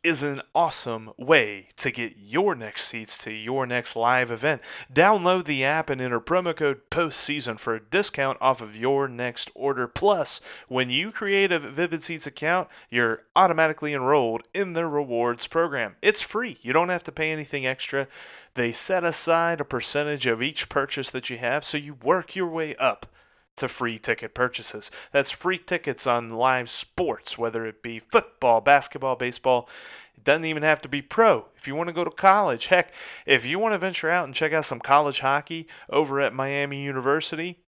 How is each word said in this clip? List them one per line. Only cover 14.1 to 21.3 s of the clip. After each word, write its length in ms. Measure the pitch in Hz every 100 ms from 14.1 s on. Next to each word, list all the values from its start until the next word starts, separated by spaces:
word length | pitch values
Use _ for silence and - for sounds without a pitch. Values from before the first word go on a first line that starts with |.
| 147 117 113 -
in 220 | 185 190
the 100 | 165
rewards 640 | 165 147 139 117 120 117 -
program. 500 | 165 170 139 107 -
It's 180 | - 208
free. 380 | - 214 247 -
You 140 | 117
don't 160 | 143 175
have 140 | 175
to 60 | -
pay 220 | - 156
anything 340 | 156 147 143 131
extra. 400 | 131 - 139 135 - - - -
They 200 | - 120
set 320 | 120 - 185
aside 540 | 170 165 - 165 170 165
a 60 |
percentage 640 | - 123 - 147 147 143 120
of 160 | 113
each 260 | 135 156 -
purchase 400 | 143 139 - 131
that 180 | 131 -